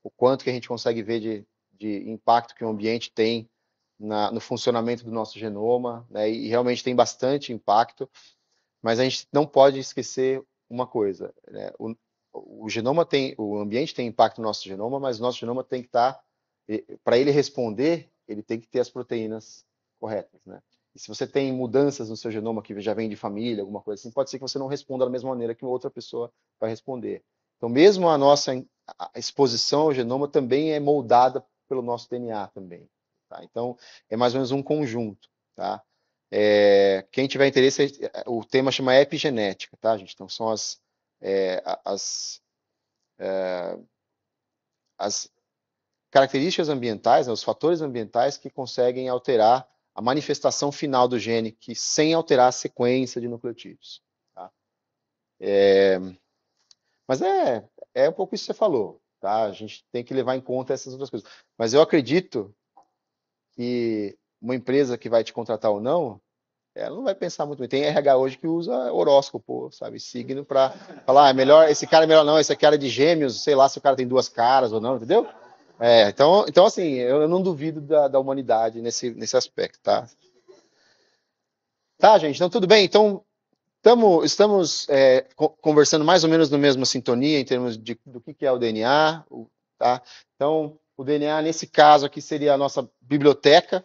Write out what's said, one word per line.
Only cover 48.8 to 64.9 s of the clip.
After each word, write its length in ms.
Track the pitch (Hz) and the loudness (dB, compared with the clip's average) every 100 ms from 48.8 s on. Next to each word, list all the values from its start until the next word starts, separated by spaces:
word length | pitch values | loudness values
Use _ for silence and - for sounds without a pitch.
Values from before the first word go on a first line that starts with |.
| 123 127 131 | -2 -2 -6
alterar 600 | 123 - 123 107 127 135 _ _ | -6 -2 2 4 2 -2 _ _
a 80 | - | -6
manifestação 720 | 110 147 143 143 139 - 143 | -2 -2 -4 -4 -2 -2 -6
final 380 | 143 156 131 123 | -6 -4 0 2
do 100 | 123 | 0
gene, 320 | 101 117 113 | -2 -4 -4
que 240 | - - | -10 -16
sem 400 | 117 - - 156 | -10 -6 -2 0
alterar 340 | 165 160 135 127 | 0 0 4 4
a 40 | |
sequência 680 | - - - 120 127 127 - | 2 -12 -4 -2 0 -4 -8
de 60 | 120 | -10
nucleotídeos, 720 | 117 123 113 95 - - - _ _ _ | -10 -12 -14 -20 -20 -20 -20 _ _ _
tá? 180 | - 90 _ _ _ _ _ _ _ _ _ | -20 -20 _ _ _ _ _ _ _ _ _
É... 600 | 98 101 101 98 98 92 92 90 _ _ _ _ _ _ _ _ - | -2 2 4 6 4 2 -4 -16 _ _ _ _ _ _ _ _ -6
mas 120 | 131 | -4
é, 480 | 359 392 302 117 98 _ - | -2 -2 -2 -4 -8 _ -12
é 160 | - 143 | -2 -2
um 40 | |
pouco 220 | 165 190 | 0 -8
isso 100 | 208 | -8
que 80 | - | -10
você 60 | 214 | -4
falou, 420 | 214 135 95 - _ _ | -2 -2 -4 -10 _ _
tá? 240 | 98 107 | -6 -4
A 100 | 107 | -4
gente 320 | 90 107 - _ | -6 -16 -18 _
tem 140 | 120 | -12
que 100 | 123 | -6
levar 220 | 131 123 131 | -6 -4 -6
em 40 | |
conta 320 | 127 127 127 | -6 -8 -6
essas 200 | 135 - | -8 -8
outras 180 | 131 135 | -14 -12
coisas. 180 | 117 - - _ _ | -12 -14 -20 _ _
Mas 160 | 113 | 0
eu 80 | 127 | 4
acredito 720 | 165 165 117 165 180 127 98 _ _ _ _ _ _ _ _ _ _ - | 4 4 2 -2 -2 -10 -10 _ _ _ _ _ _ _ _ _ _ -10
que 600 | 120 123 117 107 104 - _ _ | -6 -4 -4 -4 -6 -12 _ _
uma 140 | 113 | -8
empresa 420 | 127 113 135 139 | -8 -2 0 0